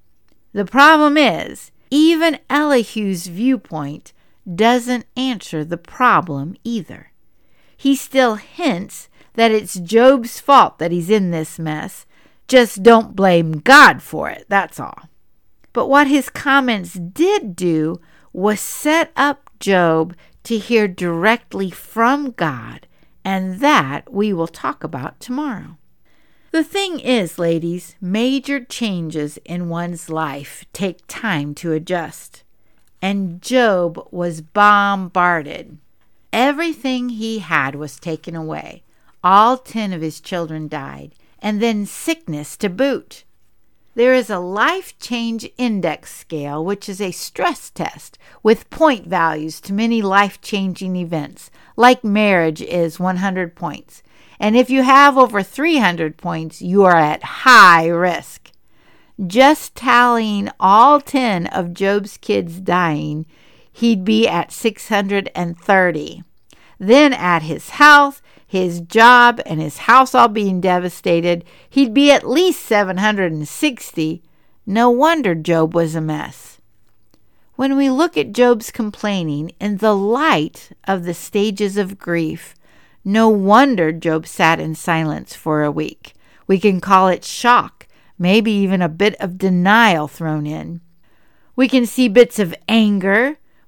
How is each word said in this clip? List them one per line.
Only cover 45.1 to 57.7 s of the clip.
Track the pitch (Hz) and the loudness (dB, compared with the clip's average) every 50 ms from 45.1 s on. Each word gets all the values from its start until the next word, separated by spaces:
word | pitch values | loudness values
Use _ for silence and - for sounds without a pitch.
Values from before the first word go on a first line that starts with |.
| 240 233 233 233 226 220 - - - - | -8 -6 -6 -6 -6 -8 -10 -12 -8 -4
index | 254 240 214 196 175 165 151 - - - - | -4 -2 -2 -2 -2 -4 -4 -6 -10 -18 -20
scale, | - - - 165 151 143 143 143 151 160 | -20 -16 -12 -10 -8 -8 -8 -8 -6 -6
which | 185 202 202 - - | -6 -6 -8 -8 -12
is | 196 185 | -10 -8
a | 208 185 | -8 -8
stress | 170 - - - - - 277 349 294 - - - | -8 -10 -14 -12 -8 -4 -4 -4 -4 -6 -12 -16
test | - - 175 - - - - - - _ _ _ - _ | -12 -10 -10 -10 -10 -14 -20 -20 -20 _ _ _ -14 _
with | - 214 226 - - _ | 0 0 0 0 -2 _
point | - - 320 311 262 202 156 165 | -4 0 0 2 2 0 -4 -4
values | 185 175 165 160 156 156 151 160 151 - | -2 0 0 0 -2 -4 -8 -10 -12 -14
to | - - 196 | -12 -8 -4
many | 202 226 226 233 226 | -4 -2 -2 -2 -2
life-changing | 202 196 190 202 202 196 - - - - - 196 196 190 175 - 190 185 180 | -2 0 2 2 2 0 -2 -10 -12 -8 -6 -6 -6 -6 -6 -8 -8 -6 -6
events, | 180 175 165 170 156 147 - - - - - _ _ _ _ _ | -6 -6 -6 -6 -8 -8 -10 -14 -20 -20 -20 _ _ _ _ _
like | - 226 247 254 254 - | 4 4 4 4 4 0
marriage | 214 202 214 214 208 190 175 165 160 156 - | -2 0 0 2 2 2 2 0 0 -4 -6
is | - - - 180 170 160 151 - | -8 -6 -4 -2 -2 -4 -4 -4
one | 180 185 185 180 | -4 -4 -4 -4
hundred | 190 196 185 185 180 170 - | -4 -4 -4 -6 -6 -8 -10
points. | - 180 156 143 - - _ - - _ _ _ _ _ _ _ - | -10 -10 -10 -10 -12 -16 _ -20 -20 _ _ _ _ _ _ _ -4
And | - 214 220 | -2 2 4
if | 247 254 254 | 4 4 4
you | 262 269 262 | 2 2 4
have | 262 269 269 285 285 277 269 | 6 8 8 8 8 6 6
over | 254 226 226 202 190 | 4 4 2 -2 -4
three | - - - 294 339 320 285 | -4 -6 -4 -2 0 2 2
hundred | 220 180 175 170 165 156 160 | 2 0 0 -2 -4 -6 -8
points, | _ - 175 170 160 160 156 - - | _ -10 -8 -8 -8 -8 -10 -12 -10
you | - 175 185 202 196 | -6 0 2 4 6
are | 185 175 | 6 6
at | 165 156 151 156 - - | 4 4 2 0 -4 -8
high | - - - - 262 247 226 202 180 | -12 -12 0 4 8 10 10 10 10